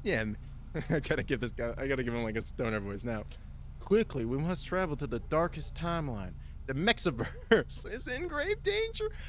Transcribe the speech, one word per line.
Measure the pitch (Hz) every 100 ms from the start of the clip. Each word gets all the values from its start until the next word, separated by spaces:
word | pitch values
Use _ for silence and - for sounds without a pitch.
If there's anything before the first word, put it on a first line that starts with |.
Yeah, | 226 143
m-, | 110 107 - -
<laughs> | - 160 -
I | 165
gotta | - 156
give | - 131
this | 120
guy, | 117 120 113
I | 135
gotta | 135
give | 123
him, | 120
like, | 113 110
a |
stoner | 104 - 120 110
voice | 98 101
now. | 120 110 113 - - - - -
Quickly, | - 208 220 139
we | 113 131
must | 160 180
travel | - 180 185 143
to | 139
the | 120
darkest | - 156 170 160 139
timeline. | - 165 170 151 113 92 - - - -
The |
Mexiverse | 131 190 226 175 117 - - - 220 - -
<laughs> | -
is | 220 277
in | 254 349
grave | 294 320 427
danger. | 381 403 453 440 427 -